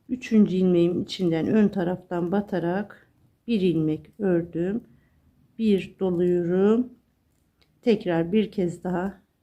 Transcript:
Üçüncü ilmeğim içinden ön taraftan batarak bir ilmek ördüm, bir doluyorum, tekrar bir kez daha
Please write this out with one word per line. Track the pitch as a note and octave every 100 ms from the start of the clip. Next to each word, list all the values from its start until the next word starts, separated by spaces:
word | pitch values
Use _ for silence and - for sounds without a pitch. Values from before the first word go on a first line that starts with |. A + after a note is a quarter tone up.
| -
Üçüncü | B3+ - A3 F#3 F#3
ilmeğim | F#3 F3 E3+ F3+
içinden | G3 - F#3 D#3+ -
ön | A3 G3+
taraftan | G3+ F3 F3+ - F3 F3
batarak | G3 G#3 F3+ E3+ F#3 G#3+ - _ _ _ _ -
bir | A#3
ilmek | F#3 D#3+ D#3 D#3 - -
ördüm, | G3+ E3+ E3+ D#3+ F3+ A3 - _ _ _ _ _ _ -
bir | A3 G3 - -
doluyorum, | F#3+ F3+ F3+ F3+ E3+ F3+ G3+ A3+ B3+ - _ _ _ _ _ _ _ _
tekrar | - G#3 F3+ E3 E3+
bir | G#3+ G3
kez | - F3+ E3+
daha | F#3 F3+ F#3+ - _ _